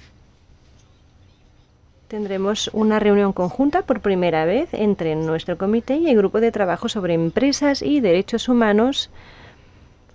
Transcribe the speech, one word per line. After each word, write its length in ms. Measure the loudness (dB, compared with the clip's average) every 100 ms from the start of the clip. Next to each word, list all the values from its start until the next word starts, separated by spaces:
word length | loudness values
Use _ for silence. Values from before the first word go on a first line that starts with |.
| -20 -20 _ _ _ -20 _ -20 _ _ _ _ -20 _ _ _ _ _ _ _ -14
tendremos 640 | -10 -6 -4 -2 -2 -4
una 260 | 0 2 2
reunión 340 | 4 4 2
conjunta 500 | 0 -4 0 0 0
por 180 | -2 -2
primera 440 | 0 0 0 0 0
vez 240 | 0 -2
entre 420 | -2 -2 0 -2 -2
nuestro 420 | -2 -4 -4 -4
comité 380 | -2 -2 -2 0
y 140 | 2
el 80 | 4
grupo 240 | 2 2
de 100 | 0
trabajo 380 | 0 -2 -2 -4
sobre 240 | -4 0
empresas 680 | 0 0 0 0 0 0 0
y 200 | 0 0
derechos 480 | 2 2 0 -4 0
humanos 600 | 2 4 4 2 0 -6 -10 -20 -20 -20 -20 -20 -20 -20 _ _